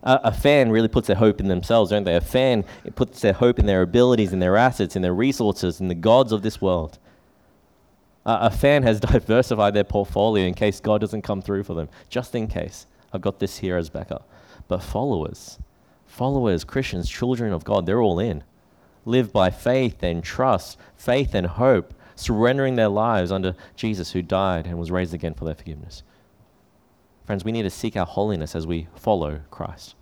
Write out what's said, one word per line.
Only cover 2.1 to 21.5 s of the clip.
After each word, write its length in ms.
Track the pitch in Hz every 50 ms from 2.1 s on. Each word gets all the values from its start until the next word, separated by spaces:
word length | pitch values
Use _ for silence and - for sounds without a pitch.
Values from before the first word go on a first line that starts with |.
| 85 85
A 40 |
fan 440 | - - - 127 131 135 123 110 98 - - - - - -
puts 260 | - 131 - - -
their 100 | - 107
hope 260 | 95 - 123 123 120 -
in 80 | 107
their 160 | 101 98 92
abilities, 520 | 92 87 87 120 123 123 127 113 107 92 92
in 60 | 92
their 180 | 90 90 95 104
assets, 400 | 120 127 123 - 101 85 - 98
in 40 |
their 120 | 92 90 90
resources, 680 | 90 117 135 135 - 120 104 95 - - 90 82 -
in 80 | 95 92
the 80 | 90
gods 380 | 85 82 110 113 127 135 117 110
of 80 | 107
this 180 | 98 110 - -
world. 400 | - 98 92 87 80 76 - - _ _ _ _ _ _ _ _ _ _ _ _ _ _ _ _ _ _ _ _ _ _ _ _ _
A, 140 | - 113 98
a 100 | 104 113
fan 320 | 101 - - 139 143 147 131
has 160 | 117 110 104
<laughs> 120 | - - -
diversified 600 | - - - 110 123 127 - 120 107 104 101 101
their 120 | 104 101
portfolio 600 | - - 104 98 - - 98 101 113 110 104 92
in 80 | 90 90
case 280 | - 107 104 98 -
God 180 | - 110 107 107
doesn't 220 | 107 101 - 107
come 200 | 98 - 107 95
through 220 | 92 - 101 98 95
for 120 | - 87
them. 120 | 82 78 76 - - - _
"Just 260 | - 120 123 - -
in 120 | 123 110 110
case, 400 | - - 80 78 - - - _ _ _ _ _ -
I've 80 | 95
got 180 | 87 101 92 -
this 200 | - - - -
here 180 | - 95 90 87
as 120 | 85 80
backup." 380 | - - - - - 65 - _ _ - - - - - - _
But 160 | 90 90 87
followers, 760 | - - 104 123 143 123 85 78 - - - - - - - - _ _ _ _ _ _ _ _
followers, 600 | _ - - - 180 143 139 123 110 92 85 -
Christians, 440 | - - 135 131 - - 90 85 -
children 440 | - - - 123 127 117 120 110 98
of 100 | 82 80
God, 220 | - 107 98 90
they're 160 | 82 98 120
all 180 | 120 104 87 85
in. 240 | 101 117 87 76 - _ _ _ _ _ _ _ _ _ _ _ _
Live 260 | 110 117 127 123 104
by 180 | - 107 92 92
faith 540 | - - - 120 127 131 131 120 - - -
and 180 | 90 85 85
trust, 560 | 80 - - - 131 131 117 90 - - - _ - - _
faith 380 | _ - - 123 135 143 131 -
and 140 | 104 87
hope, 460 | 87